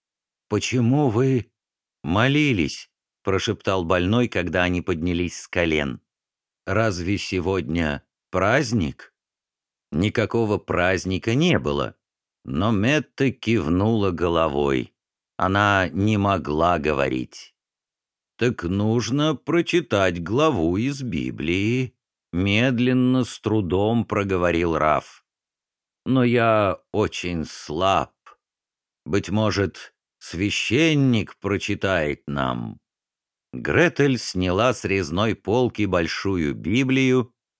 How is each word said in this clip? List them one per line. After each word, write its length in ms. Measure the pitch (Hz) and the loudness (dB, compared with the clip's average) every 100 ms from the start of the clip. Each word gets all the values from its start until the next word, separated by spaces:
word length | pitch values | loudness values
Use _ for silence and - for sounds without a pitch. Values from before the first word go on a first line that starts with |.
| _ _ _ _ _ | _ _ _ _ _
«Почему 600 | 104 - 127 117 143 143 | -2 0 0 2 4 2
вы 420 | 107 135 127 - _ _ _ _ _ | 2 2 0 -2 _ _ _ _ _
молились?» 880 | 71 98 131 147 147 101 71 - - _ _ _ | -2 2 2 2 2 2 0 -4 -14 _ _ _
прошептал 640 | - 95 - 98 - 95 | -2 -2 -2 -4 -2 -2
больной, 440 | 85 90 90 120 117 | 0 2 2 2 0
когда 340 | 95 87 90 | -2 -2 0
они 200 | 90 87 | 0 0
поднялись 580 | 85 85 90 85 87 - | -2 -2 -2 -2 -4 -8
с 80 | - | -6
колен. 520 | 90 85 78 71 60 _ _ _ _ _ _ | -2 0 0 -2 -6 _ _ _ _ _ _
«Разве 540 | - 101 113 90 87 101 | -4 0 0 -2 -4 -4
сегодня 880 | - 92 85 95 69 85 78 71 - _ _ 92 | -4 -4 -2 -4 -2 -2 -2 -4 -10 _ _ -2
праздник?» 800 | 98 135 120 113 73 - - _ _ _ _ _ _ _ _ | 2 0 0 -2 -2 -6 -20 _ _ _ _ _ _ _ _
Никакого 640 | 73 101 - 101 117 110 101 | -2 -2 0 -2 0 0 -2
праздника 760 | - 87 90 95 92 92 113 | -2 0 0 0 -2 -4 -2
не 240 | 123 175 120 | 0 2 2
было, 380 | 71 71 58 - _ _ _ _ | 0 -2 -4 -10 _ _ _ _
но 260 | - 71 107 | -6 -2 0
Метта 600 | 101 113 151 - - 135 | 0 0 0 -4 -2 -2
кивнула 800 | - 110 113 73 90 107 113 98 | -2 -2 0 2 2 2 2 0
головой. 840 | 82 87 85 80 69 71 65 57 _ _ _ _ - | 0 0 2 2 2 0 0 -4 _ _ _ _ -4
Она 500 | 92 101 104 98 90 | 0 2 4 2 0
не 300 | 80 107 107 | 0 0 2
могла 600 | 101 95 69 76 85 85 | 0 0 -2 0 2 2
говорить. 760 | 73 69 67 64 62 - - _ _ _ _ _ _ _ _ - | 0 0 0 -2 -6 -14 -20 _ _ _ _ _ _ _ _ -2
«Так 280 | 123 - | -2 0
нужно 720 | 85 98 107 117 107 139 156 | -4 0 2 0 0 0 0
прочитать 880 | 135 - 170 165 175 139 101 95 87 | -2 0 0 2 -2 0 2 2 0
главу 540 | 82 117 160 107 80 95 | -2 2 2 2 2 2
из 260 | 131 139 | -2 -4
Библии», 920 | 123 78 62 57 76 92 104 127 123 - _ _ _ | -6 -4 -4 -4 -2 0 0 0 -4 -8 _ _ _
медленно, 920 | 85 101 104 131 120 123 127 127 131 | -2 2 2 2 2 2 2 2 2
с 160 | 113 - | 0 -4
трудом 640 | 107 110 87 90 104 117 | -2 0 0 0 2 0
проговорил 720 | 101 104 101 92 87 82 85 78 | 0 -2 0 0 2 2 0 2
Раф. 480 | 76 69 - - _ _ _ _ _ _ _ _ | 2 2 -2 -16 _ _ _ _ _ _ _ _
«Но 180 | - 131 | -2 2
я 560 | 120 120 117 110 101 - _ | 4 4 4 4 2 -2 _
очень 540 | 101 95 - 87 85 73 | -2 -2 -2 -6 -6 -6
слаб. 680 | - - 78 95 87 67 _ - _ _ _ _ _ _ _ - | -10 -8 -2 2 2 -2 _ -20 _ _ _ _ _ _ _ -4
Быть 240 | 98 85 | -4 0
может, 640 | 107 107 95 92 - - _ _ _ | 0 0 0 -2 -6 -20 _ _ _
священник 1200 | - 82 101 - - 120 165 147 135 113 78 - | -12 -4 -4 -4 -2 0 2 4 4 2 -2 -8
прочитает 840 | 98 101 - 98 98 87 76 69 - | -4 -4 -2 -2 0 0 0 -4 -6
нам». 540 | 71 64 62 57 50 _ _ _ _ _ _ _ | -2 -2 -2 -8 -12 _ _ _ _ _ _ _
Гретель 640 | - 117 95 170 - 139 120 | -8 0 2 2 2 0 0
сняла 560 | - 92 90 92 120 | -4 -2 0 2 0
с 100 | - | 0
резной 500 | 87 98 76 87 110 | -2 -2 -2 -2 -2
полки 520 | 90 - 120 120 - 101 | -2 -2 0 0 0 0
большую 680 | 90 82 - 98 92 73 | 0 -2 -4 -4 -2 -2
Библию, 800 | 58 80 117 131 131 131 127 117 _ _ | -4 -2 0 2 2 2 2 0 _ _